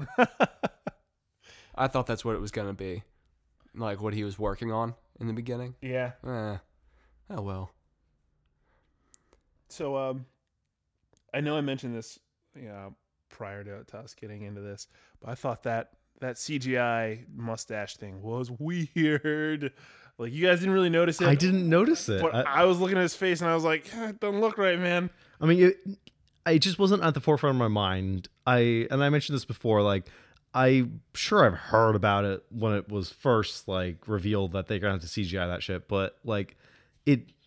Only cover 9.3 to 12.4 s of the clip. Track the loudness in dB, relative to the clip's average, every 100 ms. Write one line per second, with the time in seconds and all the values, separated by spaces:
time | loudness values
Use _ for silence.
9.3 | _ _ _ _ -8 -6 -4 -4 -6 -12
10.3 | _ _ _ _ _ _ _ _ _ _
11.3 | -6 -2 -2 -2 -4 -6 -10 -12 -18 _
12.3 | _